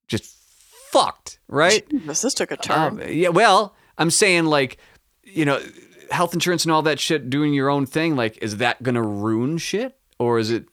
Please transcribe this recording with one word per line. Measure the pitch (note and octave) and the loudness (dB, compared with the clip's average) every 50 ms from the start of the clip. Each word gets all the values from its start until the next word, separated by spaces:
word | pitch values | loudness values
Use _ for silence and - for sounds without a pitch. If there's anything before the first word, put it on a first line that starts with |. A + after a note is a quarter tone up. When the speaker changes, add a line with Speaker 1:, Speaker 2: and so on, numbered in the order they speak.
| _ - | _ -6
Speaker 1:
Just | A#2 G#2+ - - - _ _ _ _ _ _ _ - - - - | -6 -6 -6 -10 -20 _ _ _ _ _ _ _ -20 -20 -4 0
fucked, | - C#4 - - - _ - - - _ _ - | 2 2 2 2 -2 _ -16 -20 -20 _ _ -4
right? | B2 C#3 D#3+ F3+ G#3+ G#3 - - | 0 2 4 4 4 2 0 -4
Speaker 2:
Jesus, | D3+ C#3 D#3 D3 D3 - | -6 -6 -4 -6 -4 -4
this | - C4+ - | -2 -2 -2
took | - F#3 - | -2 -4 -4
a | D3 | -6
turn. | - - - - D3+ D#3+ C#3+ G#3+ - | -6 -4 -2 0 0 0 -2 -4 -6
Speaker 1:
Um, | - - | -8 -4
yeah, | - D3+ F3+ F3+ | -2 0 2 2
well, | E3 F#3 A3+ A3 F#3 G#3 G#3 G3 - _ _ _ _ - | 4 4 6 6 6 4 2 0 -6 _ _ _ _ -2
I'm | D3+ E3+ | 0 0
saying, | D#3+ - G#3+ G3 F3 E3+ E3 | 2 2 4 4 4 4 2
like, | D#3 D3+ C#3+ C3+ B2 - - _ _ _ _ _ _ _ _ | 2 2 2 2 0 -4 -10 _ _ _ _ _ _ _ _
you | _ - G3 E3+ D#3 | _ -8 -4 0 0
know, | C#3+ C#3 - - - - - - - _ - - - | 0 0 -2 -4 -8 -16 -20 -20 -20 _ -20 -10 -6
health | - E3 F3 E3+ F3 | -2 -2 -2 0 -2
insurance | E3+ - F3 F3+ D3+ - | -2 -2 0 0 0 0
and | E3 | 2
all | D#3+ D#3 | 2 2
that | D3+ D#3 C#3+ C3+ | 2 0 0 -2
shit, | - - E3 D3 A#2+ B2+ | -2 -2 -2 -2 -2 -2
doing | C3+ D3 D3+ D3 C#3+ | -2 0 0 0 0
your | C#3 C3+ C#3+ | 0 0 0
own | C#3+ C#3+ C#3 | 0 0 -2
thing, | C3 - D#3 D#3+ E3+ D3+ | -2 -2 -2 0 0 0
like, | B2+ A2+ A2 - - | 0 -2 -2 -4 -6
is | - G#2+ G#2 | -8 -6 -4
that | G2+ B2 A#2+ A2+ - | -2 -2 -2 -2 -2
gonna | A#2+ B2+ B2 A#2+ | -4 -2 -2 -2
ruin | A2+ G#2+ G2+ G2+ G#2 A2 A2 A2+ B2 C#3 E3 E3 | -2 -2 -4 -4 -2 -2 0 0 -2 -2 -4 -4
shit? | - - - G3+ B3+ C4 - _ _ _ _ - | -6 -6 -6 -6 -6 -8 -10 _ _ _ _ -4
Or | B2 A#2+ A#2 A2+ | -2 0 0 0
is | A2 A2 | 0 0
it, | A#2 G#2+ G2+ - | -2 -4 -6 -8